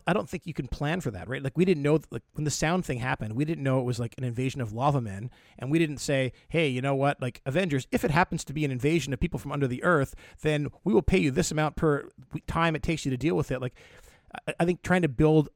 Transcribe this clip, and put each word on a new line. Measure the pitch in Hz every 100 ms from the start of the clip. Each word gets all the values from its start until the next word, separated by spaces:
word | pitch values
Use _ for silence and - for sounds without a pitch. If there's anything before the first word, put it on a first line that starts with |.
| -
I |
don't | 196 190
think | 180 -
you |
can | 151 131
plan | - 147 180
for | 139
that, | 95 90
right? | 113
Like, | 135 151
we | 185
didn't | 165
know, | 143 156 -
like, | 131 -
when | -
the | 151
sound | - 156 180 -
thing | 127
happened, | 127 135 107 110
we | 151
didn't | 165
know | 135 131
it |
was, | 123 120
like, | 117 -
an |
invasion | 127 117 131 -
of | 117
lava | 110 139 143
men, | 117 98 123 - _ -
and | 127
we | 160
didn't | 165 139
say, | - 139 131 - -
"Hey, | 160 156
you | 127
know | 135
what? | 139 139 143
Like, | 123 -
Avengers, | - 139 190 139 -
if | 247 240
it |
happens | 156 180 160
to | -
be | 143
an | 147
invasion | 127 139 170 147
of | 131
people | 165 127
from | 139
under | 143 139
the | 123
earth, | 180 165 135 - - -
then | 156 151 143 -
we | -
will | 214
pay | - 185
you | 156
this | 131 170
amount | 156 156 -
per | 160 143 - - 131
w-, | 156 -
time | 165 165 156
it |
takes | - 160 143
you |
to | 127
deal | 143 180
with | 143
it." | 127
Like, | 127 - - - - - _ - -
I, | -
I | 170
think | 175
trying | - 185
to | 165
build | 120 156 156 143